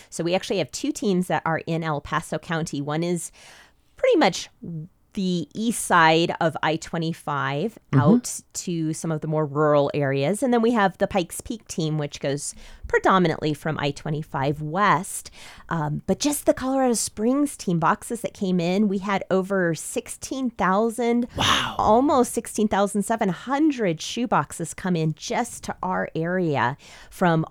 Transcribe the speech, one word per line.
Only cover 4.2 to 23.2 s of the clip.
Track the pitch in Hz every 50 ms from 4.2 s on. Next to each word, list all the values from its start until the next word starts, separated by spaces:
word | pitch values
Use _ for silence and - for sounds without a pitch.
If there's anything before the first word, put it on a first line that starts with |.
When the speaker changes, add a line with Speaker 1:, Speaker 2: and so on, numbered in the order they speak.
| 247 190 175 - - - _ _ 233 175 165 156 156 - _ _ _ _ -
Speaker 1:
the | 208 190 185 180 170 - - -
east | - 220 240 - - -
side | - 196 170 160 160 165 165 170 175 - -
of | 170 160 135 - -
I | 160 156
twenty-five | 160 - - - 165 160 165 170 - - 160 147 139 135 135 139 147 180 226 - - - _
Speaker 2:
Mm-hmm. | 143 135
Speaker 1:
out | 143 156 226 247 - - - - - _ -
to | - - 190 170 165 156 156 156
some | - - 165
of | 160 156
the | 170
more | 156 156 156 156
rural | 139 139 147 156 147 147 143 143 - -
areas. | 147 143 135 135 139 139 151 202 208
And | 277 247 240
then | 240
we | 226 233
have | 240 226 196 190 -
the | - 202
Pikes | - - 196 170 - - -
Peak | - - 240 - -
team, | - - - 160 151 156
which | 151 147 147 - -
goes | - 139 139 147 - - - - - - - - -
predominantly | - - - - 311 196 185 175 165 147 - - 156 147
from | - - 165 151
I | - 143 143
twenty-five | 135 - - 151 151 147 156 - - 143 135 147 147 147
west. | 156 151 156 190 208 190 156 151 196 - - - - - - - - - - - -
Um, | - 170 165 151 151 151 147 -
but | - 190 -
just | - 294 294 - -
the | - 294
Colorado | - 254 262 269 269 262 247 233
Springs | - - - - 208 214 240 262 285 294 277 -
team | - - 196 170 160
boxes | 160 160 208 - - - 240 -
that | - - -
came | - 202 185 180 175
in, | 165 175 180 202 220
we | 196 190 202
had | 180 208 196 180 - -
over | 185 190 185 190 196 190 175 170 160
sixteen | - - - - 247 - - - - - - 294 262 262 233
thousand, | - - 196 180 185 208 226 233 226 247 233 233 240 240 247 - -
Speaker 2:
Wow. | - - - - - - - -
Speaker 1:
almost | - 95 - 214 247 277 302 311 254 247 - -
sixteen | 240 - - - - 214 214
thousand | 214 190 202 196 - 208 196
seven | - 226 220